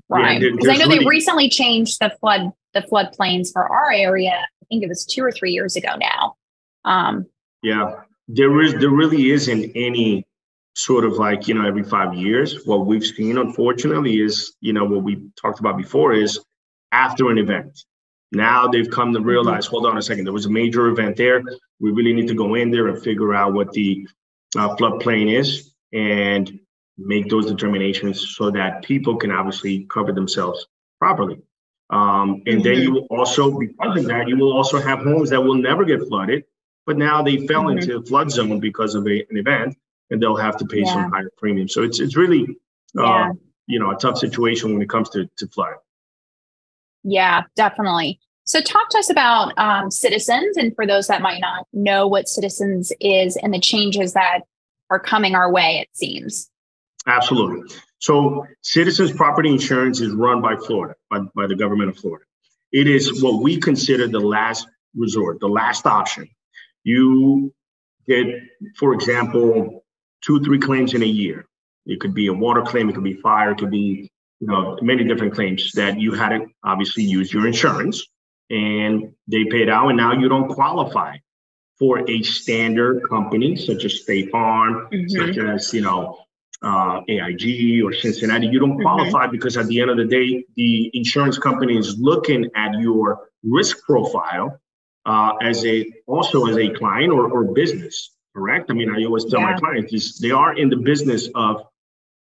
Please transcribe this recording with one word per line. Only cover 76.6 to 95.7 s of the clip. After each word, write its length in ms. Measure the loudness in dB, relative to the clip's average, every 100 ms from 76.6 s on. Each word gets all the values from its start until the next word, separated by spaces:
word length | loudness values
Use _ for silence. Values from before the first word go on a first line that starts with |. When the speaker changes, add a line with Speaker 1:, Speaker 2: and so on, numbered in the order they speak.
Speaker 1:
obviously 400 | -4 -2 -2 -2
use 280 | 0 0 0
your 140 | 0 0
insurance, 580 | 2 0 0 -4 -6 -10 _ _ _ -8
and 600 | -4 -2 -2 0 -2 -4 _ -4
they 160 | 0
paid 240 | 2 2 2
out, 180 | 4 4
and 80 | 4
now 160 | 2
you 160 | 2 2
don't 200 | 2 0
qualify 680 | 0 -2 -2 -4 -4 -6 -10 _ _ _ _ _ -2
for 300 | 0 2 0
a 120 | -2
standard 840 | -4 -4 -2 -2 0 2 2 0 -2
company 460 | -4 -2 0 0
such 300 | -2 -4 -4
as 180 | -4 -6
State 280 | -4 -4 -2
Farm, 560 | -2 0 2 0 -2 -6
Speaker 2:
Mm-hmm. 160 | -6 -4
Speaker 1:
such 300 | -2 -2 -2
as, 340 | -2 -4 -4
you 80 | -2
know, 360 | -2 -4 -6 -14 _ _ _ -10
uh, 360 | -2 0 0 -4 -4
A 120 | -4
I 120 | -4
G 460 | -4 -4 0 2 2
or 100 | 2
Cincinnati. 540 | -2 -4 -2 -2 0 2
You 100 | 2
don't 140 | 2
Speaker 2:
Mm-hmm. 100 | 2
Speaker 1:
qualify 460 | 0 2 0 0 0
because 280 | -2 -4 -2
at 100 | -2
the 120 | 0
end 100 | 2
of 60 | 0
the 80 |
day, 400 | 2 2 2 -2 -6 0
the 340 | 2 2 0
insurance 460 | -4 -2 0 0 0
company 380 | -2 0 0 0
is 180 | 0 0
looking 520 | 2 2 2 0 0 -4
at 160 | -4 0
your 480 | 2 2 0 -2 -8 _
risk 400 | 0 2 0 -2
profile, 760 | 0 2 2 -4 -4 -4 -6 -10 _ _ _ _ 0
uh, 260 | 2 2 2
as 240 | -2 0
a, 280 | 0